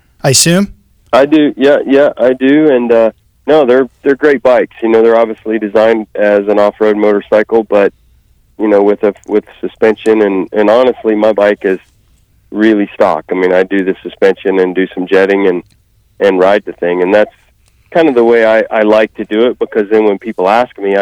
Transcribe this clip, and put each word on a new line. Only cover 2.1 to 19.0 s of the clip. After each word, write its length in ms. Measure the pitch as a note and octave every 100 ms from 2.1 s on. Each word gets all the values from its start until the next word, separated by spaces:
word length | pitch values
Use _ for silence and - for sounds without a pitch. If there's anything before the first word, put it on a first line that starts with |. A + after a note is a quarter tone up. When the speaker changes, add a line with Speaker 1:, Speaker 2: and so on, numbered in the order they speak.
| -
Speaker 2:
I 160 | B2
do. 380 | B2+ C3 D3 D#3
And, 220 | B2+ A#2+
uh, 180 | A#2 A2+ - _ _ -
no, 200 | D3+ B2
they're, 220 | B2+ B2+ _
they're 120 | C#3+
great 280 | C#3 D3+ C3+
bikes. 340 | B2+ A#2+ F2+ -
You 60 | A2+
know, 140 | A2+
they're 160 | A2+ A2+
obviously 400 | A2+ A2 A2 A2+
designed 480 | G#2+ G#2+ A2 A2+ G#2
as 320 | - G#2 G#2 G2+
an 120 | G#2
off-road 380 | G#2 - G#2+ G#2
motorcycle, 680 | G#2 G2+ - G#2+ G#2+ A2+
but, 280 | G#2+ G#2 G2 - _ _ _ _ _ -
you 100 | G#2+
know, 140 | G2+
with 200 | G2+ G2+
a, 120 | G#2 - -
with 180 | G#2 - -
suspension 640 | F#2+ - A2 G#2+ A2 A2
and, 260 | G#2 F#2+ E2+
and 180 | - G#2
honestly, 440 | A#2 B2+ - A2
my 180 | G#2+ A2
bike 320 | G2+ G#2 G2+
is 160 | G2 F#2+ _ _ _ _ _ _ _
really 380 | G#2 A2 G#2+ G2+
stock. 300 | - G2+ D#2 -
I 40 |
mean, 180 | F#2 F#2
I 100 | F#2
do 220 | F#2 G2
the 120 | F#2 F2+
suspension 580 | F2 - G2 F#2 G2 F#2+
and 140 | F#2
do 120 | F2+ F#2
some 120 | - F2+
jetting 400 | F#2+ F#2+ G2 G2
and, 140 | F2+ - _ _ _ _ -
and 180 | G2+ F#2
ride 260 | F#2 G#2
the 80 | -
thing, 300 | - F2 F2+
and 100 | F2+
that's, 220 | G#2 G#2+ - _ _ _ _ _ F3
kind 120 | E3
of 40 |
the 100 | A#2+ A#2
way 120 | A#2
I, 140 | A2 A2 G#2
I 120 | A2+
like 300 | G#2+ G#2+